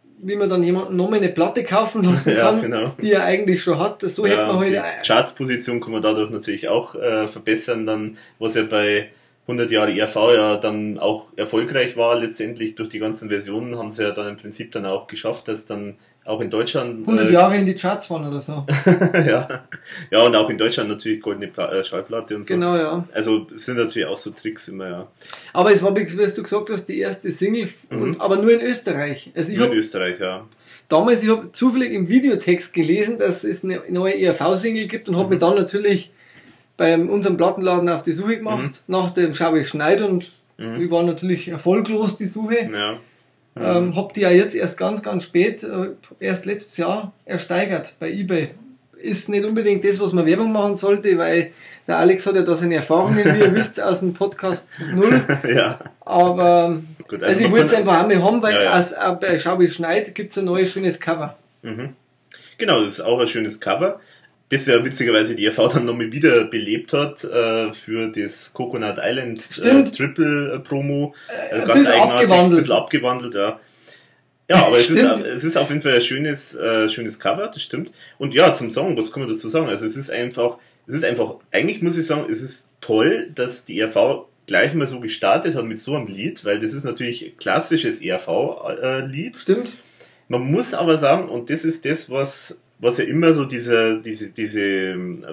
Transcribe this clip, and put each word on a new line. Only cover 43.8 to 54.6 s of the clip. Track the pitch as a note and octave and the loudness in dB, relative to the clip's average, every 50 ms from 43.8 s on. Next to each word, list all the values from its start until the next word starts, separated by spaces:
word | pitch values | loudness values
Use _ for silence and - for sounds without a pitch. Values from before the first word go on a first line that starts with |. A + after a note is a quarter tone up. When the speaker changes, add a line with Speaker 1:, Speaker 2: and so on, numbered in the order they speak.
| F3+ | 0
Speaker 2:
Mhm. | F3+ D3+ | 0 -2
Speaker 1:
hab | F#3+ G3 - - | -4 -6 -6 -4
die | G#3 | -2
ja | G3 F3+ | 2 4
jetzt | F3+ F3+ G#3 - - | 6 6 4 4 0
erst | F3 F#3 E3 - - | -4 -4 -4 -4 -4
ganz, | E3 - A3 G#3 - | -4 -4 -4 -4 -6
ganz | G#3 G3 F3+ - | -6 -6 -6 -6
spät, | - - F3 F#3+ A3 - - G#3+ | -2 0 2 2 2 0 -4 -10
äh, | G#3+ G3+ F#3 F#3 G3 - - _ _ - _ | -10 -6 -6 -6 -6 -8 -14 _ _ -14 _
erst | G3 F#3+ F#3 F3+ - | -4 -4 -4 -4 -4
letztes | F#3+ G3+ G3+ - - - | -6 -6 -6 -8 -10 -6
Jahr | - E3+ F3 G3 G#3+ G3+ F#3+ - _ _ | -4 -2 -2 -2 -4 -6 -10 -14 _ _
ersteigert | - F#3+ C#3+ - - E3+ F3 G#3 F#3+ F#3 D#3 - - - _ | -8 -8 -8 -6 -4 -2 -2 -2 -2 -2 -6 -6 -10 -14 _
bei | D#3+ E3 F#3 | -8 -8 -6
eBay. | G3+ G3 F3+ F#3 D#3+ C#3+ - - - - - - _ _ _ _ - - | -6 -2 -2 0 -2 -2 -4 -8 -16 -20 -20 -20 _ _ _ _ -12 -8
Ist | E4 G3 F3 - - | -6 -6 -6 -4 -2
nicht | G#3 G3+ G3+ | -2 -2 0
unbedingt | G#3+ A3 A3+ G#3 G#3 G3+ F#3+ G3 | 0 -2 0 2 2 2 2 2
das, | G3+ G3 F#3+ | 0 2 2
was | G3+ F3 F3 | 0 0 2
man | F3+ E3 | 2 4
Werbung | D#3 F3+ G3+ A3+ A3+ A3 | 4 4 2 2 0 0
machen | G#3 G3+ G3+ G3+ | 0 0 0 -2
sollte, | G3 G3 G3 G3+ G3+ G3+ G3+ F3+ E3 | 0 2 2 2 2 2 2 2 2
weil | E3+ E3 E3 E3+ E3 E3 - - - - - - _ - | 2 2 2 0 0 -2 -8 -18 -20 -20 -20 -14 _ -2
der | E3+ E3 | 0 4
Alex | E3 F3+ F#3 F#3 - | 6 4 4 4 2
hat | G3 F#3 | 0 2
ja | F#3 E3+ | 2 2
da | F3 E3+ | 2 2
seine | D#3+ F3 E3+ E3 | 0 2 0 0
Erfahrungen, | D3+ C3+ - D#3+ F3+ F#3+ G#3 G#3+ G#3+ G#3 | 0 2 2 2 4 4 4 2 4 4
wie | E3 D3 G#3+ | 4 6 6
ihr | G#3 F#3 F#3 | 6 6 6
Speaker 2:
<laughs> | |
Speaker 1:
wisst, | A3+ G#3+ - - - | 2 0 -2 -4 -4
aus | G3+ G3 F#3 F3+ | -2 0 0 0
dem | F#3+ F3+ F3 | -2 -4 -2
Podcast | - G3 G3 - - G3 F#3+ E3+ - | -2 -4 -4 -4 -4 -4 -4 -4 -4